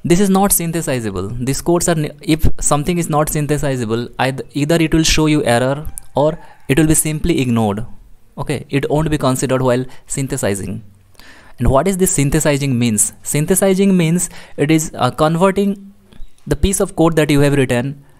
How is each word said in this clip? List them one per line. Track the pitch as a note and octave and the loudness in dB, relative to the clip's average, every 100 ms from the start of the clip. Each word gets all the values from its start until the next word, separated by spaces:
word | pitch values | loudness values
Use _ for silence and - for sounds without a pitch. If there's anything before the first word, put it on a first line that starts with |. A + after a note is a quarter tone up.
this | - F3+ | 0 2
is | G3+ | 4
not | F#3+ G3 | 2 2
synthesizable. | - E3+ E3 D#3 B2+ A2 F#2+ G2 A#2+ B2 | 0 -4 -4 -4 -4 -4 -6 -6 -4 -4
These | C#3 | -2
codes | - E3+ - | 0 0 2
are | |
ne-, | D#3 D3+ - | 0 -2 -6
if | - D#3 - - | -2 4 4 4
something | - D3 D3 F3 | 2 0 0 -2
is | D3+ | 0
not | D3 D3+ | 0 0
synthesizable, | D3+ C#3+ D3 D3 C3 A2 A2+ A#2+ - | -2 -2 -2 -2 -2 -2 -4 -4 -4
eith-, | B2+ C3+ - | -2 -4 -6
either | C#3+ D3 E3 | -4 0 2
it | D#3 | 2
will | E3 | 2
show | D#3 - D#3 | 2 2 2
you | D3+ | 2
error | - A#2 B2+ C#3+ D#3 - - - | 2 2 0 -4 -6 -12 -6 0
or | D3+ D#3+ - - - | 0 -2 -12 -10 -2
it | C#3 | 2
will | D#3 | 2
be | D3+ | 2
simply | D#3 D3+ F3 E3 | 0 -2 -2 0
ignored. | B2+ A#2 G#2+ G2+ A2+ - - - - - | 0 0 0 -2 -6 -14 -18 -20 -18 -10
Okay, | C#3 D3 C#3 | -6 -6 -4
it | C#3 D3 | -4 0
won't | D3 D#3 | -2 0
be | D3+ | 0
considered | C3+ B2+ C3+ C3 | 0 0 0 0
while | B2+ B2 B2+ - - | 2 0 -2 -10 -10
synthesizing. | - C3+ C3+ G2+ G2+ A2 A2 - - _ - - - - - | -6 -6 -2 -2 -2 -6 -10 -14 -20 _ -20 -20 -20 -16 -2
And | B2+ | 2
what | C3+ F#3+ | 2 2
is | F#3 | 0
this | F#3 | 0
synthesizing | - C#3 D#3 D#3 C#3+ C#3 A#2 | 0 0 2 0 0 0 0
means? | A#2+ G#2 - - | 0 0 -2 -6
Synthesizing | - D3 D#3 F#3 G3 F#3+ G3 F#3 | -4 -2 0 2 2 2 2 2
means | D#3+ F3 - - - - | 2 0 -4 -10 -10 -2
it | C#3+ | 2
is, | D#3+ D#3 - | 2 0 -2
uh, | B2+ | -2
converting | - D#3 E3 G3 F#3+ G3+ G3 - - - - - - - | 0 0 2 0 0 -2 -4 -10 -20 -18 -14 -14 -10 -6
the | C#3+ | -2
piece | G3 G3 | 0 0
of | F#3+ - | -2 2
code | E3 D#3+ | 2 2
that | D3+ | 2
you | C#3+ | 4
have | C#3+ | 4
written | C#3 B2 B2 C3+ C#3+ - | 2 0 0 -4 -8 -18